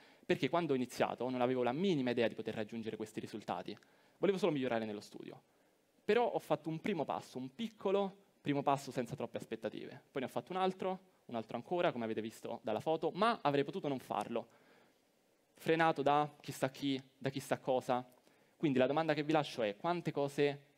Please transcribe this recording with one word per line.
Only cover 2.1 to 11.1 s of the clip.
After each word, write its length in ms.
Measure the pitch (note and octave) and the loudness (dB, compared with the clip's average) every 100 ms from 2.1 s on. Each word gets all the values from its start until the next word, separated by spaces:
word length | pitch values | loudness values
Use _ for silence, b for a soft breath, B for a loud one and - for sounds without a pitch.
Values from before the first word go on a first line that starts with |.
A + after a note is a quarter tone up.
idea 160 | A#2+ A2+ | 2 2
di 80 | A2+ | 0
poter 180 | A2 | -6
raggiungere 420 | G#2+ G#2+ A#2 A2+ G#2+ | -6 -6 -6 -8 -6
questi 240 | G#2+ - | -8 -8
risultati. 560 | G#2 A2 - F2+ F#2+ G#2 b b b b | -8 -8 -6 -6 -6 -12 b b b b
Volevo 200 | F3+ G3 | 2 4
solo 140 | F#3+ | 2
migliorare 340 | D3+ B2+ A#2 A2 | 2 0 0 0
nello 160 | G#2 | -6
studio. 400 | - - G1+ - _ b b b _ _ - | -10 -14 -14 -16 _ b b b _ _ 2
Però 180 | A3+ | 4
ho 140 | A#3+ D#3+ | 4 0
fatto 320 | - D3+ - | 0 0 0
un 100 | D#3+ | -4
primo 260 | - F3 C3+ | -2 -2 0
passo, 340 | F#2 - B2+ | -2 -4 -10
un 160 | C3 - | -10 -8
piccolo 680 | A3+ - - G3 G3 F#3+ _ _ | -8 -4 0 2 2 -4 _ _
primo 220 | - C#3+ | 0 2
passo 300 | C#3 C#3 C3+ | 4 2 0
senza 240 | B2+ A#2 - | -4 -4 -4
troppe 220 | A#2 - | -6 -6
aspettative. 640 | - A2+ A2 - - C3+ - | -8 -6 -6 -6 -10 -14 -10
Poi 100 | C#3 | -6
ne 60 | A#2+ | -4
ho 40 | |
fatto 200 | A#2+ - | -4 -4
un 80 | F#3 | 0
altro, 400 | F#3+ F#3 F#3+ F#3 - | 0 0 -4 -4 -10